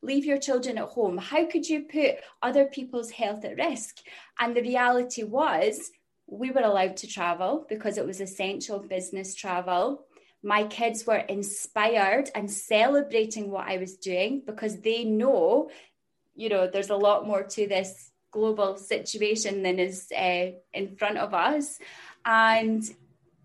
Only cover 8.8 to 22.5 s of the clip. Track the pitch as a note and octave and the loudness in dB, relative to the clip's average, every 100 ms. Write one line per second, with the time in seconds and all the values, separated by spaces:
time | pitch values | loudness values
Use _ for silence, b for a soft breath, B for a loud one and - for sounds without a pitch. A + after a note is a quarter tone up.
8.8 | G3 F#3 F#3 G3 F#3+ - G3 F3+ F3+ F3+ | -6 -6 -6 -8 -8 -10 -4 -4 0 2
9.8 | A3+ C#4+ - b b b G#3 G#3 G#3+ A3 | 2 -2 -10 b b b 0 2 2 -2
10.8 | A#3 A3+ - G#3+ - G3 G3+ - - A3 | -2 -2 0 0 0 -4 -6 -8 -6 0
11.8 | - A#3 F#3+ A#3 C#4+ G#3+ G3+ G3+ - G#3+ | 2 4 4 2 0 -6 -8 -8 2 4
12.8 | A#3+ C#4+ C#4 A3+ A3 A3 G3+ G3 - F#3 | 6 4 2 0 0 -2 -6 -6 -6 -6
13.8 | F#3 F#3 F#3+ F3+ G#3 C#4 A#3+ G#3+ A3 F#3 | -6 -10 -4 0 0 -2 -6 -6 -6 -2
14.8 | A3 A3+ A3+ G#3+ B3+ A#3 E3 B3 D#4 B | 0 0 2 2 4 4 6 4 2 B
15.8 | B _ _ _ _ - A3 G3+ F#3 G3 | B _ _ _ _ -8 -2 2 2 0
16.8 | G3 G3+ G3+ G#3 G#3+ G3+ G3+ - G3+ F#3+ | -2 2 4 4 2 -2 -2 -4 0 0
17.8 | F#3+ - - _ _ G#3+ A3 G#3+ G3 G3 | -2 -10 -20 _ _ -2 0 2 0 -2
18.8 | - A3+ - G#3+ G#3 A3 G#3+ G3+ F#3 F#3 | -4 -4 -4 -2 0 0 -2 -2 0 0
19.8 | F3+ F#3+ - - F#3 F3+ F#3 F3+ _ - | 0 -4 -8 -2 0 0 -2 -6 _ -8
20.8 | G3 F#3+ G#3 G#3+ G3+ F#3 G3 D4+ C#4+ - | -8 -2 -2 -2 -2 2 2 0 -4 -10
21.8 | B B B B A#3 A3+ A3+ | B B B B 2 6 6